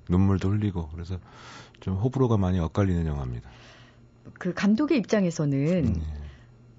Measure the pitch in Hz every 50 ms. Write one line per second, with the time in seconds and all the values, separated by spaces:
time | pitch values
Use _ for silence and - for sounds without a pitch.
0 | - - 87 92 98 98 98 90 90 95 101 107 104 104 90 92 80 78 80 80
1 | 87 85 95 87 - - - - - - - - - - - - - 98 95 92
2 | 104 131 127 131 131 120 117 104 95 90 92 92 82 78 - - 101 95 90 85
3 | 82 80 73 71 67 64 60 58 - - - - - - - - - - - -
4 | - - - - - - - - - 180 165 - - 196 214 214 302 285 339 320
5 | 294 - - 214 190 175 160 - 156 143 139 135 139 156 185 180 147 110 85 80
6 | 78 78 73 73 73 - - - - - - - - - -